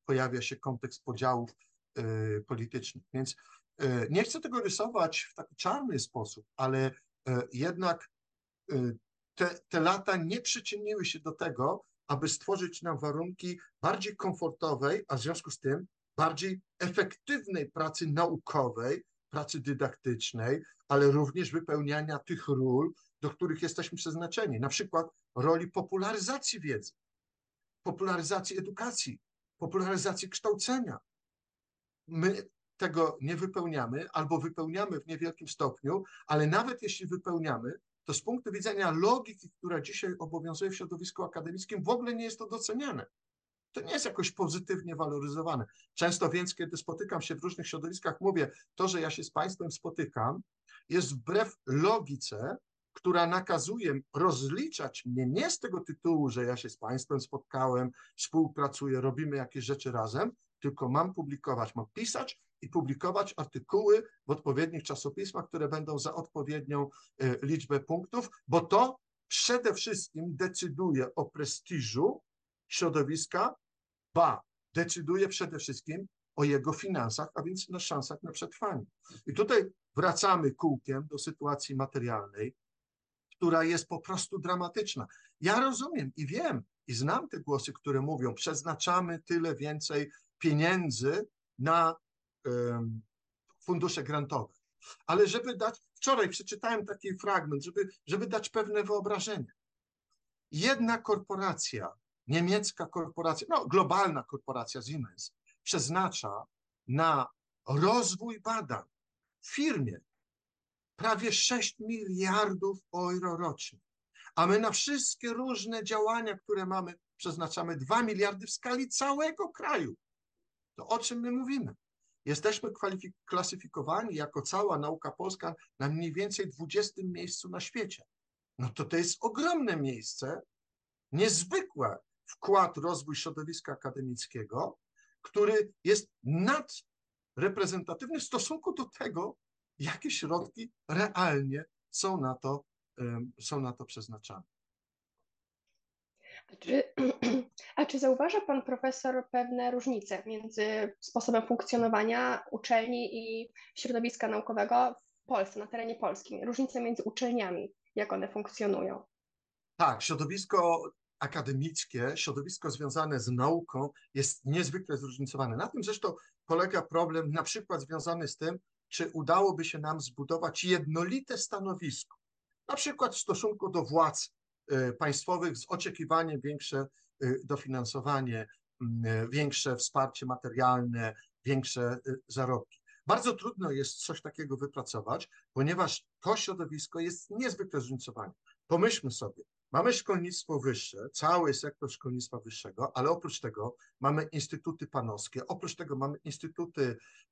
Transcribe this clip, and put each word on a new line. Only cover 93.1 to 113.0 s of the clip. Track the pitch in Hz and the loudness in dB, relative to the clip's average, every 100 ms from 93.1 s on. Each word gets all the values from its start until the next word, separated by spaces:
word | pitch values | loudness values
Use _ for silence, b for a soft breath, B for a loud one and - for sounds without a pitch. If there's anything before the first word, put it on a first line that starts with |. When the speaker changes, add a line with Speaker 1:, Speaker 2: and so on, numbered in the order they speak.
| _ _ _ _ _ | _ _ _ _ _
Speaker 1:
fundusze | - 180 170 - | -2 0 0 0
grantowe. | 131 151 139 135 107 _ _ _ B B - | -2 -2 0 -2 -2 _ _ _ B B 2
Ale | 180 202 | 6 6
żeby | 240 254 190 | 4 -2 -2
dać, | 220 233 _ | -2 -4 _
wczoraj | _ - 254 185 | _ 4 4 4
przeczytałem | 190 190 - 226 226 202 | 0 -8 -6 -2 -2 -2
taki | 202 196 185 | -6 -6 -4
fragment, | 202 190 151 143 | 0 0 0 -4
żeby, | 165 185 196 - - | -4 -4 -4 -6 -4
żeby | 190 214 | -2 0
dać | 214 208 | -2 -2
pewne | 220 208 208 | -2 0 0
wyobrażenie. | 202 208 196 202 208 202 120 _ _ _ _ _ _ _ _ _ _ | 0 0 0 -2 -2 -4 -8 _ _ _ _ _ _ _ _ _ _
Jedna | 147 220 262 233 226 | 0 2 4 2 0
korporacja, | - 202 196 196 190 - - 113 87 - _ _ - | 2 0 0 -2 -2 -2 -4 -6 -8 -10 _ _ -2
niemiecka | 156 175 208 202 - 165 | 2 4 2 0 -4 -6
korporacja, | 180 160 170 165 160 - | -4 -4 -2 0 0 0
no, | 320 143 | 0 4
globalna | 180 147 185 196 147 | 4 6 4 4 0
korporacja | - 139 - 123 117 131 | -4 -8 -6 -6 -6 -8
Siemens, | 113 156 113 - - - b b | -8 -6 -8 -10 -16 -18 b b
przeznacza | - 180 127 175 185 - 107 101 135 _ _ _ - | -2 0 0 0 0 -2 -6 -6 -10 _ _ _ -2
na | 135 165 147 123 - _ _ - | 2 4 4 2 -6 _ _ -2
rozwój | 139 185 240 - 185 233 220 | 4 6 6 4 0 -6 -6
badań | 220 226 156 110 - _ _ _ _ _ | -2 -2 -2 -6 -8 _ _ _ _ _
w | - - | -8 -2
firmie | 302 214 117 85 - _ _ _ _ _ _ _ _ - | 0 0 -2 -6 -14 _ _ _ _ _ _ _ _ -2
prawie | 220 214 226 | 2 2 2
sześć | - - 247 - - | 2 4 2 0 -2
miliardów | 220 226 202 185 190 202 208 190 196 190 - | -6 -4 -2 0 2 4 4 2 0 -2 -6
euro | 175 | -2